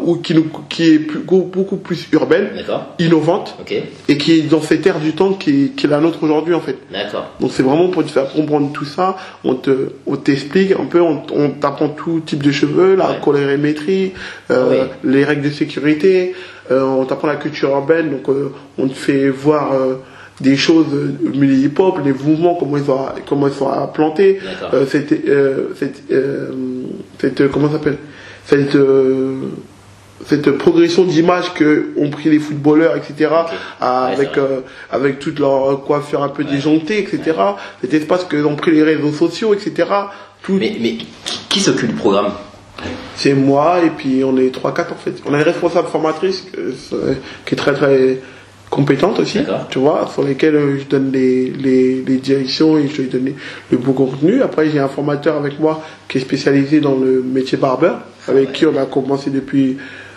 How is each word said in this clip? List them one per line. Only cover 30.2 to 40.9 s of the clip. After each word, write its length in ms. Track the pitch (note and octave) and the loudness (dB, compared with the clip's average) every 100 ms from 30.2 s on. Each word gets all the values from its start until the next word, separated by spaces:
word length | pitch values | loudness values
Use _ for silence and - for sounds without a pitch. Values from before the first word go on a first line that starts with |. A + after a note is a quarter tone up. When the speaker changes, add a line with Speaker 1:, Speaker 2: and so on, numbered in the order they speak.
| - | -2
Speaker 1:
cette 240 | D3 C#3+ B2+ | 0 2 2
progression 460 | F3+ E3 E3+ E3+ | 2 4 4 4
d'image 500 | F3+ D3+ E3+ F3+ F3 | 2 4 2 2 0
que 360 | - D3+ D3+ D#3 - | 0 2 2 0 -2
ont 120 | D3 | -2
pris 200 | - D#3+ | -2 2
les 80 | D3+ | 2
footballeurs, 560 | D3 C#3+ C#3+ D3+ E3 D3 | 0 -2 2 4 4 0
et 40 | C#3+ | -6
cetera, 380 | D3 D3+ D#3+ E3 | -2 0 2 0
Speaker 2:
Ok. 60 | - - - | -6 -12 -4
Speaker 1:
à-, 280 | B2+ B2+ B2+ | -2 0 0
Speaker 2:
Ouais, 60 | C3 | 0
Speaker 1:
avec, 140 | C3+ | 0
Speaker 2:
c'est 60 | - | 0
vrai. 100 | C3+ | 0
Speaker 1:
euh, 80 | C3+ C3 - - | -2 -8 -18 -6
avec 280 | A2+ C#3 C#3 | -2 0 -2
toute 180 | E3 C#3+ | -6 0
leur 440 | C#3 C3+ C3+ C#3 - | 2 2 2 0 0
coiffure 380 | D3 C#3+ C#3+ | -2 0 -4
un 60 | C#3 | -4
peu 140 | C#3 | -4
Speaker 2:
Ouais. 60 | C#3 | -4
Speaker 1:
déjantée, 520 | C#3 D3+ D#3 D#3 G#3+ | -2 2 0 0 -4
et 20 | - | -2
cetera. 440 | D3 D#3 D#3+ F#3+ | -4 -2 0 0
Speaker 2:
Ouais. 40 | G3+ - - | -2 -10 -10
Speaker 1:
Cet 120 | B2+ | -2
espace 300 | D3+ D3+ F3+ | -2 0 -2
que 200 | F3+ D3 | 0 0
ont 120 | D3 D3 | 0 0
pris 160 | - | 2
les 120 | D#3 | 4
réseaux 280 | D#3 D3+ D3 | 4 2 0
sociaux, 420 | D3 E3+ E3+ A3 | 0 -2 0 0
et 60 | G3+ | 0
cetera. 520 | E3+ D3 E3+ G3+ G3+ - - - | -2 -4 0 0 -4 -12 -20 -16
Tout. 120 | - F#3+ | -2 -2
Speaker 2:
Mais, 160 | A3 - | 0 -2
mais 120 | A3+ | -4